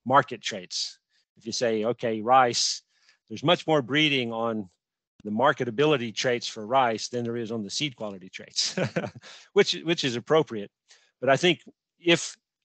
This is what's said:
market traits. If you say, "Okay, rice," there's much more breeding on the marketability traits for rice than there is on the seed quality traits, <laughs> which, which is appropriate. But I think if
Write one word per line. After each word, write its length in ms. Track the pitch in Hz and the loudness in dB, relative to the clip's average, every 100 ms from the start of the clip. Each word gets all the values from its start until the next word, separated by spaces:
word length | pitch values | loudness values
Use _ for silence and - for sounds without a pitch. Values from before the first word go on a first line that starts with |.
market 360 | 117 135 139 113 | 4 4 4 -4
traits. 580 | - 104 90 - - - _ _ _ _ | -10 -10 -10 -8 -8 -12 _ _ _ _
If 100 | 113 | -10
you 60 | |
say, 320 | - 120 110 | -2 0 0
"Okay, 360 | 107 120 120 110 | 0 -2 -2 -2
rice," 600 | 107 131 127 117 - - - _ _ _ _ | 4 6 6 2 -2 -4 -10 _ _ _ _
there's 140 | 110 | -4
much 240 | 147 175 - | 2 2 2
more 160 | 151 | 0
breeding 500 | 117 143 156 139 117 | 2 0 2 2 -2
on 360 | 113 117 110 95 _ _ _ _ _ | -2 -2 -4 -6 _ _ _ _ _
the 60 | 104 | -6
marketability 840 | 107 139 147 123 110 151 143 117 | 2 2 2 -4 0 2 2 -2
traits 320 | 104 131 120 - | -4 -2 -2 -4
for 200 | 113 104 | -12 -2
rice 420 | 131 123 107 - | 2 2 0 -6
than 160 | 120 | -6
there 120 | 117 117 | -4 -6
is 140 | 110 | -6
on 120 | 113 | -6
the 60 | 98 | -6
seed 260 | - 147 123 | -6 -6 -6
quality 320 | 107 98 92 | -10 -12 -16
traits, 480 | - 104 - - - 139 - 104 | -18 -10 -6 -4 -2 -4 -4 -8
<laughs> 380 | - - - - | -12 -20 -20 -2
which, 180 | 196 196 180 | 2 2 0
which 220 | 160 170 | -2 -2
is 100 | 139 | -2
appropriate. 560 | 117 - 156 143 110 101 _ _ - _ _ | -4 0 2 2 -6 -10 _ _ -20 _ _
But 100 | 127 | 2
I 60 | 135 | 4
think 260 | 180 160 - _ _ _ | 4 0 -6 _ _ _
if 380 | 165 170 - - _ _ | 2 2 2 -12 _ _